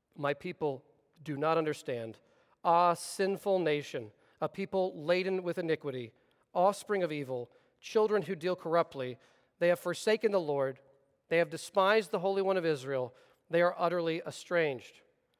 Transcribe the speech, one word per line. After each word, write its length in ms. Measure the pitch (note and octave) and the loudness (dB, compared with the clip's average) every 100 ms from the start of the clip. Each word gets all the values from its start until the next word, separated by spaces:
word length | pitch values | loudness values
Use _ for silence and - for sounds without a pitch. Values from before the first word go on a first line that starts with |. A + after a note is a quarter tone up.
| _ - | _ -6
My 160 | C#3+ | -4
people 500 | C#3+ F#3 - D3+ C3 - _ _ _ | -4 -6 -6 -4 -4 -10 _ _ _
do 140 | D3 C#3 | -10 -2
not 220 | D#3 D#3+ | 2 2
understand. 580 | D#3 D3 - A#2+ A2+ G#2+ _ _ _ _ | 0 -4 -6 -6 -8 -14 _ _ _ _
Ah, 300 | - E3+ F3 | 2 4 4
sinful 640 | E3 - - F#3+ G3 G3+ F#3 | 2 -4 -2 -2 -2 0 0
nation, 540 | D#3+ D3 C#3 C#3 G#2+ - _ - | 2 -2 -4 -10 -12 -16 _ -6
a 80 | D3+ | -6
people 460 | - F#3+ F#3+ F#3 F3+ | -4 -4 -2 -2 -2
laden 380 | D3+ F3+ F#3+ F#3 | 0 0 2 -2
with 160 | F3 E3+ | -2 -4
iniquity, 540 | E3+ D3+ D3 B2+ A#2 - _ _ _ | -2 -2 -4 -8 -10 -16 _ _ _
offspring 480 | F3+ F#3 G3+ - G3+ | 2 2 2 -2 -2
of 100 | F3 | 0
evil, 380 | D3+ C3 B2+ A#2+ _ _ _ | -2 -6 -6 -8 _ _ _
children 420 | - A3+ G#3+ G#3+ | -2 2 4 2
who 120 | D#3 | -2
deal 220 | F#3 E3+ F3+ | -4 -2 -4
corruptly. 640 | E3 E3+ D#3+ C#3 B2+ A#2+ _ _ _ - | 0 2 2 -2 -8 -10 _ _ _ 0
They 100 | F3 | 2
have 100 | F3 | 2
forsaken 540 | F3+ E3+ - A3 A3 | 0 -4 0 2 2
the 80 | G3+ | 0
Lord. 380 | D#3 C#3+ C3+ C3+ _ _ _ _ - | 0 0 -2 -4 _ _ _ _ -2
They 80 | E3 | 0
have 140 | E3 | 0
despised 600 | D#3 - G3+ F#3+ A3 F#3+ | -2 -4 2 4 4 2
the 80 | G3+ | -2
Holy 220 | F#3+ G3 | -2 0
One 160 | F#3+ F#3+ | 0 0
of 80 | |
Israel. 500 | E3 D3 C3 C3+ B2 - _ _ - | 0 -2 -2 -4 -6 -10 _ _ -4
They 100 | E3 | 2
are 140 | F3 - | 2 2
utterly 440 | F3 F3 E3 E3 - | 0 0 -2 -4 -6
estranged. 760 | - - F3 D#3 B2 - - _ _ _ _ | -12 -2 0 0 -2 -10 -20 _ _ _ _